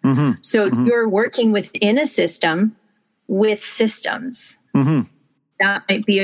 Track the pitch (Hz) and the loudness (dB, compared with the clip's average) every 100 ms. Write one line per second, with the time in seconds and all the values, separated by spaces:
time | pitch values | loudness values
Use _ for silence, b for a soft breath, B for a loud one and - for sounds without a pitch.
0 | 135 131 147 113 - 226 202 120 127 240 | 0 2 0 -2 0 0 2 2 2 2
1 | 226 196 233 - 226 208 175 - 208 247 | 2 0 0 0 2 0 -2 -2 0 2
2 | 302 - 170 - 170 165 214 - _ _ | 0 0 -2 0 -2 0 0 -2 _ _
3 | _ _ - 190 214 208 - - 220 - | _ _ -6 0 0 0 -4 -2 0 -2
4 | - - 262 247 - - _ 139 139 151 | -6 -6 -6 -8 -8 -10 _ 0 2 0
5 | 98 _ _ _ _ - 196 202 - 294 | -2 _ _ _ _ -2 -2 -2 -2 -2
6 | 214 196 | 0 0